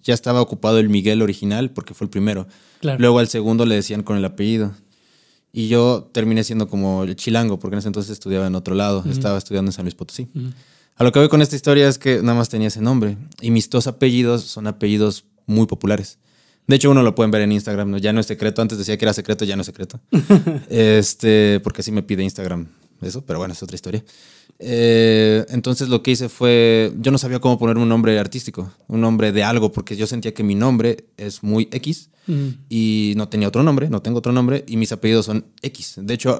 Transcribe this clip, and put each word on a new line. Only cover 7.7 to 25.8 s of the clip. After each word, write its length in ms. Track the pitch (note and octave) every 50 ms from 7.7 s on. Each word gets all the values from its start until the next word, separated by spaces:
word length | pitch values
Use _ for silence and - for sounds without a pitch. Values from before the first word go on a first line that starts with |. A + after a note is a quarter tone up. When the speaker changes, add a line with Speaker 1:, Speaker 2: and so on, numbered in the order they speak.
| G2
Speaker 1:
en 40 | G#2
ese 80 | G2+
entonces 240 | G#2+ G2 G#2 G2+ G2+
estudiaba 340 | G#2+ - - G2 G2 F#2+ F#2+
en 80 | F#2+ F#2
otro 200 | F#2 F2+ F#2 F#2
lado, 240 | G2 G2+ G2+ G2+ F#2+
Speaker 2:
Ujú. 100 | F2+ A2+
Speaker 1:
estaba 280 | C3 C3 C3 G#2 G2+ G2+
estudiando 300 | - - G2+ G2 F#2+ G2
en 40 | F#2
San 120 | - F2+
Luis 100 | F2+ D#2+
Potosí. 320 | _ F2 - - - B2+ B2 _
Speaker 2:
Ujú. 140 | D3 B2 B2+ B2+ - - _ _ _ _ _ _
Speaker 1:
A 80 | _ B2
lo 80 | B2
que 60 | A2+ C#3+
voy 100 | D3 D3+
con 120 | - D3+
esta 140 | D3+ C#3 D3
historia 320 | C3+ - D3 C#3+ C#3+ C#3+
es 100 | C#3 C3
que 240 | - - C3+ B2+ G#2+
nada 140 | F#2+ A#2+ A#2
más 120 | A#2+ A#2 -
tenía 180 | - A2 A2
ese 140 | G#2+ - A2
nombre 360 | G#2+ A#2 C3+ B2+ G#2+ G#2 G2+ G2+ C3+ D#3 - -
y 80 | A2+ A#2
mis 180 | A#2 A2+ G#2+ -
dos 180 | - B2+ A#2
apellidos 560 | C3+ A#2 - C3+ C3 A#2+ B2 B2 A#2 A#2+ A#2 -
son 240 | - - A2+ G#2+
apellidos 580 | G#2+ G#2 - A2 G#2 G#2 G#2 G#2+ G#2+ G2 - _ _ _ _ _
muy 180 | - G#2+ G#2+ A2+
populares. 540 | G#2 - - - G2 G#2 G2 G2 - - _ _ _ _ _ _ _ _ _ _
De 120 | - C3+
hecho, 120 | C3 - C#3+
uno 140 | C#3 C3+ B2
lo 100 | A2+ F#2
pueden 160 | - A2+ A2
ver 120 | G#2+ G#2+
en 100 | G#2 G#2
Instagram, 400 | G#2 G2+ G#2 A2 G#2 G2+ G#2 G2+
¿no? 60 | G2
Ya 160 | G2 F#2+ G#2 G#2+
no 80 | A2+
es 40 | G#2
secreto, 360 | - G#2 - G#2 G#2+ G#2 -
antes 160 | A2+ G#2+ A2+
decía 200 | G2+ G2 G2 G#2+
que 60 | G2+ A2+
era 80 | A2 G2+
secreto, 300 | - G2 - G#2+ - A2
ya 120 | G2 G2
no 40 | G2
es 40 | -
secreto. 340 | - - - F#2+ - - - _ _
Speaker 2:
<laughs> 580 | - F3 - - G3+ F#3 - E3+ D#3 C#3 - -
Speaker 1:
Este, 920 | - A#2 A2 G#2+ G#2+ G#2+ G2+ - - _ - A2+ G#2+ G#2+ G#2 G#2 G#2 G2 G2
porque 200 | G2+ - - F#2+
sí 80 | G#2+
me 120 | G#2+ G#2 F#2+
pide 200 | - G#2 F#2 F#2+
Instagram 440 | F#2+ F#2 - G2 F2+ F2+ F2 E2 E2 _ _ _ _ _ _
eso, 220 | - F#2 F2+ C3 C#3
pero 140 | - E2+ D#2+
bueno, 140 | F#2 F#2 F2+
es 80 | -
otra 140 | F#2+ E2+ F2+
historia. 280 | - - F#2 F#2 G#2+ - _ - _ - - - - _ _ _ _
Eh, 840 | - A#2+ A#2+ A#2 A#2 A#2 A2+ A2+ A2+ A2+ A2 A2 A2 A2 A2 A2 - -
entonces 400 | B2+ B2 A2+ B2+ B2+ -